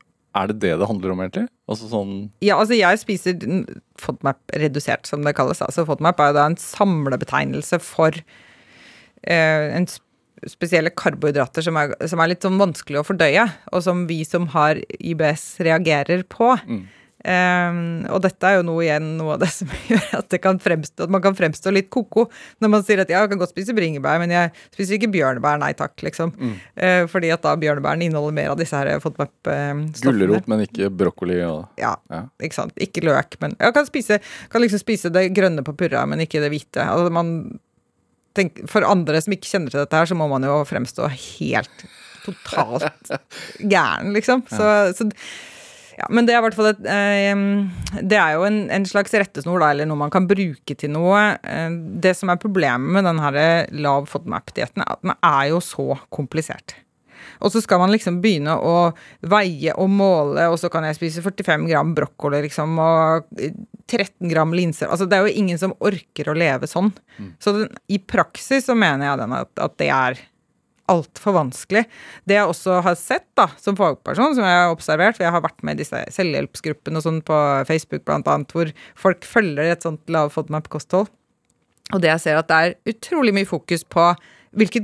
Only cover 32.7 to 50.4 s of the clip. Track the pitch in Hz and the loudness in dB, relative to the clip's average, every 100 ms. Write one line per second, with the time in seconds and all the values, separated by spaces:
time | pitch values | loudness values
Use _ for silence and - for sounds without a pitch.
32.7 | - - - 160 135 - - 147 - 233 | -6 -6 -2 0 2 0 -6 -8 0 2
33.7 | 285 285 277 214 208 - - - 233 240 | 2 0 -2 0 0 -2 -18 -4 2 2
34.7 | 202 - 208 175 175 185 196 190 156 135 | 0 -2 -4 0 2 2 4 2 0 -6
35.7 | 147 170 127 135 151 160 156 147 151 - | -4 -2 0 0 -2 -2 -2 -2 -4 -6
36.7 | - - 160 175 170 170 165 - - _ | -4 0 2 2 0 -2 -4 -8 -14 _
37.7 | _ _ _ _ _ _ - 180 - - | _ _ _ _ _ _ -2 -2 -2 -2
38.7 | 214 - 190 151 156 208 196 - 196 139 | 2 4 2 2 0 0 -6 -2 -4 -2
39.7 | 143 143 160 165 175 151 135 135 147 143 | -2 0 2 2 0 0 0 0 0 0
40.7 | 147 123 - 147 131 - - - 113 - | -4 -6 -4 -6 -6 -12 -8 -2 -2 -4
41.7 | - - - - - - - - - 117 | -10 -20 -20 -20 -18 -14 -14 -6 -2 0
42.7 | 123 151 - - 131 _ - - - 208 | -2 -4 -6 -10 -10 _ -18 -16 -4 2
43.7 | 185 127 78 196 208 254 254 - 214 214 | 4 4 0 -2 -2 2 0 0 0 4
44.7 | 208 190 180 214 - - - - - - | 4 4 0 -4 -4 -14 -18 -20 -20 -20
45.7 | - - - - 233 233 240 226 220 214 | -20 -18 -10 0 2 4 4 2 2 2
46.7 | 208 - 202 202 202 202 202 202 202 196 | 2 -2 0 2 2 2 2 2 0 -2
47.7 | 175 - 196 196 214 160 156 196 214 190 | -6 -8 -4 2 4 4 4 2 0 0
48.7 | 196 190 202 196 214 190 - 165 180 151 | -2 0 0 2 0 0 -4 -2 2 4
49.7 | 143 156 147 147 185 185 202 | 2 0 -2 0 2 2 2